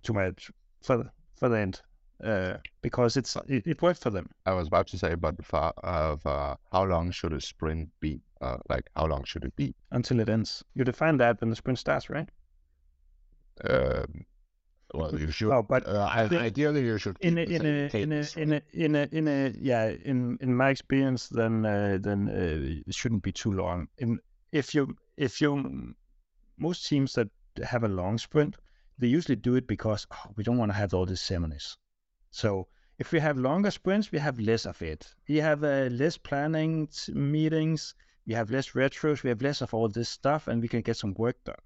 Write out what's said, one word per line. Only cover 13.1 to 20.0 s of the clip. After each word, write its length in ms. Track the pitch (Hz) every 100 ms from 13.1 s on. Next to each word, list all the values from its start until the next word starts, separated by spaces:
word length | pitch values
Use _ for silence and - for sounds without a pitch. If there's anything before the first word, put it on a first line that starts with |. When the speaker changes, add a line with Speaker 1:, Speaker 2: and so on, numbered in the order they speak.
| _ _ _ _ - -
Speaker 2:
Um, 560 | 65 65 64 - - - _ _ _ _ _ _
well, 240 | - 80 78
you 140 | 78
should. 200 | 78 107
Speaker 1:
Oh, 120 | 127
but 240 | 101 127 -
Speaker 2:
Uh, 200 | 101 101
I, 180 | 98 110
Speaker 1:
the, 120 | 170
Speaker 2:
ideally, 460 | 117 110 147 147 123
you 120 | 107
should 200 | 104 90
Speaker 1:
in 140 | 170 170
Speaker 2:
keep 140 | 170
Speaker 1:
a, 0 |
Speaker 2:
the 60 | 170
Speaker 1:
in 340 | 156 147 143
Speaker 2:
same 220 | 113 147
Speaker 1:
a, 20 |
in 0 |
a, 80 | 151
Speaker 2:
pace, 140 | 147 -
Speaker 1:
in 160 | 151
a, 40 | 151
Speaker 2:
right? 80 | -
Speaker 1:
in 220 | 160 160 151
a, 140 | 143
in 160 | 160 156
a, 260 | 139 135 -
yeah, 280 | 135 120 110
in, 500 | 78